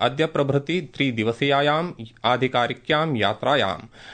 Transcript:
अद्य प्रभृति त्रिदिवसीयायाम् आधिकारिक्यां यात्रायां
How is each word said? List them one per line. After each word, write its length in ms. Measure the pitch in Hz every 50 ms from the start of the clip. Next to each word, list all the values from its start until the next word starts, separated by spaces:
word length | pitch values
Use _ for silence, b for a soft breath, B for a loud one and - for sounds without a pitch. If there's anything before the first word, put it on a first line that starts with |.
अद्य 240 | 110 123 135 147 156
प्रभृति 640 | 151 - - 143 135 135 143 139 - 165 180 160 - -
त्रिदिवसीयायाम् 960 | - 139 135 120 113 107 113 117 - 139 143 139 139 143 147 147 156 170 180 175 - 113 - - - -
आधिकारिक्यां 920 | 117 123 123 131 123 127 123 120 117 120 - - - 156 151 160 165 139 110
यात्रायां 720 | 101 98 107 - - 127 147 135 104 95 90 - - - B B B B